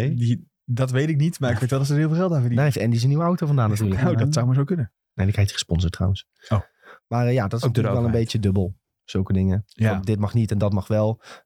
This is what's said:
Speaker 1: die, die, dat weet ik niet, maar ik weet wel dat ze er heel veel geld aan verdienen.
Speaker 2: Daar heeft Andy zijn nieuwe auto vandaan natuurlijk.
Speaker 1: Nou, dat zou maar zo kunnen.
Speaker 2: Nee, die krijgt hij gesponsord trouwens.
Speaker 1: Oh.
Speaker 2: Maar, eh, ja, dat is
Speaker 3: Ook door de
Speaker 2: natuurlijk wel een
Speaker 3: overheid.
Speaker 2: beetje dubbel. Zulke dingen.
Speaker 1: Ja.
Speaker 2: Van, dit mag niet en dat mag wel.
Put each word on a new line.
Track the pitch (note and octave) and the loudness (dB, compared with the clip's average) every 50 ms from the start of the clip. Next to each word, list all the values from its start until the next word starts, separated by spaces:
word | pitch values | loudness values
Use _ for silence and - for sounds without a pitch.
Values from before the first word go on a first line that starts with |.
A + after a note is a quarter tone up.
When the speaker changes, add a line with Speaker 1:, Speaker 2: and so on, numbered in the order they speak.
| A#2 | 0
Speaker 1:
die, | D3 B2 | 0 -2
die, | A#2+ A#2+ A#2 A#2+ - - _ _ _ _ | 0 0 0 -2 -2 -6 _ _ _ _
dat | - A#2+ A2+ C3 B2+ | -6 -2 -2 -2 0
weet | B2+ C3 D3 D#3+ | 0 0 0 0
ik | D#3+ | 0
niet, | C#3 D3+ F3 E3+ - | 2 0 0 0 -2
maar | C3+ A#2+ | -2 -2
ik | A#2+ | 0
weet | G#2+ C3 A#2+ | 0 0 0
wel | C#3 C3+ | 0 0
dat | C#3 | 0
ze | C#3 D3 | 0 0
er | D3 | 0
heel | D#3 D3+ | 2 2
veel | D#3 | 0
geld | E3+ F#3 F#3 | 0 0 0
aan | E3 C#3 | 0 0
verdienen. | A#2+ B2 A#2+ B2 D3 | 0 2 2 2 2
Speaker 2:
Daar | D3 - | 2 0
heeft | - G#2 | 0 0
Andy | A#2 A#2 | 0 0
zijn | A2+ A#2+ C3+ | 2 2 2
nieuwe | C#3+ D#3 E3+ | 2 2 2
auto | F3 F3+ - E3+ | 0 0 0 0
vandaan | D3 D3 C3 A2+ G#2 | 0 0 2 2 2
natuurlijk. | G#2+ G#2 G#2+ G2 F#2+ - | 0 0 0 0 0 2
Speaker 1:
Nou, | C3 A2 G#2+ | 2 2 2
dat | A2+ C3+ C#3+ D3+ | 2 2 2 2
zou | C3+ A#2+ | 0 2
maar | B2 C3 | 2 2
zo | C#3 C#3+ | 2 0
kunnen. | - F#3+ E3 A2+ - _ _ _ _ - | 0 -2 -4 -4 -6 _ _ _ _ -4
Speaker 2:
Nee, | - F#2+ | -2 0
die | G2 - | 0 2
krijgt | - G2 - | 2 2 0
hij | - - | 0 -4
gesponsord | - - E2+ E2 F2+ E2 - | -4 -2 0 0 0 0 -2
trouwens. | - F#2 F#2+ G2 - - _ _ _ - - | -2 -2 -2 -2 -4 -6 _ _ _ -6 -2
Speaker 1:
Oh. | A2 F#2+ - - _ _ - - - - _ | -2 -2 -2 -4 _ _ -20 -20 -20 -20 _
Speaker 2:
Maar, | - A#2 A#2+ B2 | -4 -2 -2 0
eh, | A#2+ B2 | 0 0
ja, | C3 G2 | 0 -2
dat | G2 A#2 A#2 | -2 -4 -2
is | B2 | -2
Speaker 3:
Ook | B2 A#2 | 0 0
door | C#3 C3 | 0 0
de | G#2 | 0
Speaker 2:
natuurlijk | G2+ | 0
wel | |
een | B2 A#2+ | 0 0
Speaker 3:
overheid. | A#2 A2+ A#2 A2+ | 0 0 0 0
Speaker 2:
beetje | - - A2+ | -2 -2 0
dubbel. | G2+ G2+ F#2+ G2+ F#2 F2+ - _ _ _ _ _ _ | 0 0 2 0 0 -2 -4 _ _ _ _ _ _
Zulke | - - F#2+ F#2+ - G2 | -6 -4 -4 -2 0 0
dingen. | F#2+ F#2+ F#2+ F#2 G#2 - | 0 2 2 0 -2 -4
Speaker 1:
Ja. | _ _ - A2 A2 G2+ | _ _ 0 0 0 0
Speaker 2:
Van, | G2 | -2
dit | F#2+ G#2+ G#2+ G2+ | -2 -2 -2 -2
mag | G#2 G2+ - | -2 -2 0
niet | A#2+ A2+ G2 | 0 0 0
en | G#2+ | 0
dat | G2+ G#2+ G2+ G#2 | 0 0 0 -2
mag | F#2+ - | -2 -2
wel. | - A2+ G#2+ G#2+ G#2+ A2 - - - - - _ | -2 -2 0 0 0 -2 -4 -10 -20 -20 -20 _